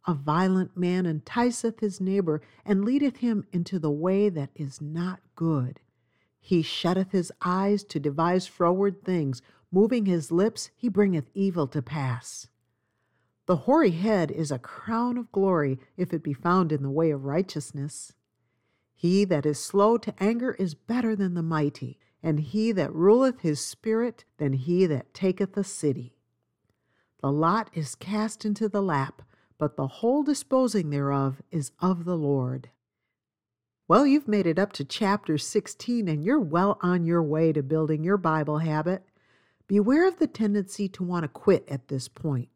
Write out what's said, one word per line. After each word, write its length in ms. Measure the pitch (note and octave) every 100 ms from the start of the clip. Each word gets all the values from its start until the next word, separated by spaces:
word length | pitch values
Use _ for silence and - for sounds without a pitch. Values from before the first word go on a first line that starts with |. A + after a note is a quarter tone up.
| -
A 60 |
violent 600 | D#3 C#3+ D#3 F#3 F#3 F3+ -
man 300 | F3 F3+ F3+
enticeth 760 | D#3 - - A#3+ A#3 A#3 A3+
his 180 | G#3+ F#3
neighbor, 400 | F#3+ G3 F3 D#3 - _ -
and 200 | G3 G3+
leadeth 320 | C#4 C#4+ -
him 280 | A#3+ G#3+ -
into 260 | F3+ F3 F#3+
the 140 | D#3
way 380 | D3 F3 G3 G#3
that 200 | E3 C#3 -
is 260 | C#3+ -
not 380 | D3 D#3 F3+ F#3 _ -
good. 460 | E3 D3+ B2+ - _ _ _ _ _ _
He 240 | - F3+
shutteth 480 | D#3 - E3+ F#3 F#3+
his 220 | G3 E3+ -
eyes 400 | F3+ F#3 G3 G#3
to 160 | G3+ D#3
devise 480 | C#3+ C#3+ E3+ F#3 F#3
froward 560 | - E3+ F#3 G3+ F#3+
things. 380 | - F3+ C#3+ B2 _ _ _
Moving 340 | F3+ G#3+ B3 G3
his 260 | F3 D3
lips, 400 | E3+ G#3 A3+ - _
he 120 | B3
bringeth 420 | F#3+ G3+ E3+ - G3
evil 320 | G3 F3 C#3
to 140 | D3+
pass. 680 | C3 D3+ C3 A#2+ - - - _ _ _ _ _ _ _ _ _ -
The 120 | F3
hoary 340 | - D4 C4+
head 400 | E3 G#3 G#3 D3+
is 200 | - D3+
a 60 | C3+
crown 600 | - - - A3+ B3 B3
of 140 | A#3+
glory, 460 | G3 G3 F3 C#3+ C3 - -
if 140 | F3+
it 100 | E3
be 100 | D3+
found 380 | C#3 E3+ F#3 E3+
in 100 | D3
the 80 | C#3
way 220 | C#3 E3
of 140 | C#3+ C3+
righteousness. 880 | D3+ F#3+ D3+ - C#3+ C#3+ - - _ _ _ _ _ _ _ _ _
He 300 | E3+ F#3+ G3+
that 200 | D#3 D3
is 140 | C#3+
slow 380 | - G3 G3+ A#3
to 180 | A3 -
anger 360 | G3 A#3 B3+
is 200 | - F#3
better 420 | D3 - A#3+ A3+ G#3+
than 200 | F#3+ F3
the 80 |
mighty, 560 | E3 D#3+ D3 - B2 - _ _
and 160 | E3 D3+
he 320 | D3 G#3 A3+
that 240 | G3 D3+ D#3
ruleth 460 | F3+ A#3 C4+ B3+
his 220 | E3+ D3
spirit 600 | - - A3 A3 A#3+ - _ _
than 160 | D3
he 340 | C3+ C3 F3 F#3
that 260 | C#3 -
taketh 420 | - F#3+ F#3 F#3+ G3+
a 60 |
city. 520 | G3 - D3+ B2+ A#2+ _ _ _ _ _ _ _ _ _ _ _
The 100 | C#3
lot 380 | D3 E3 G#3 G#3+
is 220 | E3+ D3 -
cast 500 | - G#3 G#3+ - G#3+
into 240 | G3+ A3
the 120 | G3+
lap, 400 | G3 D3 C3+ - - _ _ _
but 180 | D3 -
the 120 | C3+
whole 360 | - A3+ C#4
disposing 680 | C#4+ C#4+ - C4 B3+ G#3 D#3
thereof 520 | C#3+ C#3 C#3 C3+ C3+ -
is 220 | E3+ C#3 _
of 240 | F3+ F3+ E3+
the 100 | F3
Lord. 540 | D3 C#3 B2+ C3 B2 _ _ _ _ _ _ _ _ _ _ _ _
Well, 180 | F#3 C#4+
you've 180 | C#4+ C#4+
made 220 | G#3 F3
it 100 | D#3+
up 140 | G3+
to 120 | - C#3
chapter 520 | - G3+ G3+ - D3+
sixteen, 720 | - G#3+ - - - A#3+ F#3+
and 160 | D3+
you're 160 | E3 D4
well 400 | F3+ E3 G3 -
on 220 | F3+ F3+
your 180 | E3 E3+
way 300 | D#3 D#3 E3
to 100 | D3+
building 400 | C3+ D#3 D#3 D#3
your 140 | D#3+ G3+
Bible 440 | E3+ D#3 D3+ D3+
habit. 440 | D#3+ D3+ E3 F#3+ _ _ _ _ _ _ _
Beware 400 | G3+ G#3 C#4+ F#4+
of 100 | F4+
the 100 | D#4+
tendency 600 | - G#3+ G3+ F#3+ - G3+
to 160 | -
want 200 | F3+ F3
to 40 | D#3
quit 380 | - - F3+ -
at 220 | C#3 -
this 180 | C3+ -
point. 400 | - D#3+ C3 A#2+